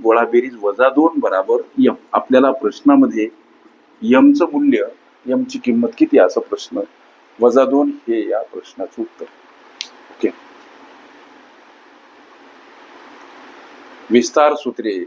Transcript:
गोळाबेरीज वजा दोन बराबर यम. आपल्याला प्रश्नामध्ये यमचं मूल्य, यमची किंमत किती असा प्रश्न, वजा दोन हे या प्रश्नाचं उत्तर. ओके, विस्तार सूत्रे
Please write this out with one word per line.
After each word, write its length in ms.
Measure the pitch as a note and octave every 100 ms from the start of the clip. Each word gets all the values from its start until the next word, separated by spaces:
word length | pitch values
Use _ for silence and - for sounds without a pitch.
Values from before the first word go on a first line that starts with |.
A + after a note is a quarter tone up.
गोळाबेरीज 520 | A2+ A2+ A2+ A#2+ B2+ A#2+
वजा 260 | G2+ G2+ C3 C3+
दोन 240 | E3 D#3
बराबर 420 | A2 F#2+ F#2+ A#2+ - -
यम. 180 | B2+ A2 _
आपल्याला 380 | G#2 - B2+ C3+ C3+
प्रश्नामध्ये 640 | G#2+ - C#3+ C#3 B2 A2 A2 - _ _ _ _ _ -
यमचं 500 | A3 C4+ C#4+ C#4+ E4
मूल्य, 340 | D4 C#4+ A#3+ - - _ _ B3
यमची 340 | C3 B2+ -
किंमत 260 | - A#2 A#2 -
किती 220 | D#4 B2+
असा 200 | F#2 A#2
प्रश्न, 420 | - G2+ - - G2+ _ _ _ _ -
वजा 240 | A#2+ B2 B2+
दोन 240 | C#3 C#3+ C#3+ -
हे 200 | A2+ G2
या 120 | G#2 -
प्रश्नाचं 480 | - - - F#2+ -
उत्तर. 240 | A2 - E2 _ _ _ _ - - - -
ओके, 180 | - G2 - - - - - - - - - - - _ _ _ _ _ _ _ _ _ _ _ _ _ - - - - - - - - - - - - - -
विस्तार 420 | A#2 A#2 D#3 D3+ D3
सूत्रे 420 | B2+ A#2+ A2 F#2+